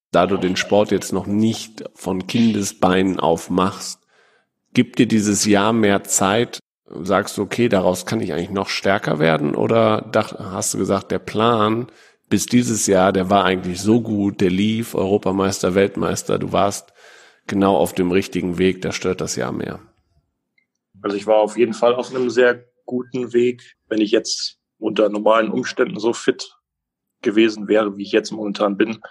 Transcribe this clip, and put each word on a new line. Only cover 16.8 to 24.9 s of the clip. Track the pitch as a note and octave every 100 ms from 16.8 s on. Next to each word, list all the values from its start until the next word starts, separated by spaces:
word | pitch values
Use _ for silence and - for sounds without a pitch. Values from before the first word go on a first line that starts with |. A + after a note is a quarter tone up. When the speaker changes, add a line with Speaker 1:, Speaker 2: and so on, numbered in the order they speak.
| - _ - - - _ -
Speaker 1:
genau | G2 G2 E2+
auf | F2
dem | - F2+
richtigen | F#2 - F2+ F2+ F2
Weg, | F#2 F2+
da | -
stört | - F#2 F#2
das | D#2+ -
Jahr | B1
mehr? | - - - - _ _ _ _ _ _ _ _ _ _ F#2+
Speaker 2:
Also | G#2 G2+
ich | G#2+
war | G#2+
auf | G#2 A2
jeden | A#2
Fall | G#2 A#2+
auf | B2+ B2
einem | C3 B2
sehr | A2+ B2 A#2+ _ _
guten | - B2 B2 B2+ A#2
Weg. | A#2+ B2 B2 - _ -
Wenn | A2
ich | G#2+
jetzt | A2+ - - - - _ -
unter | G#2+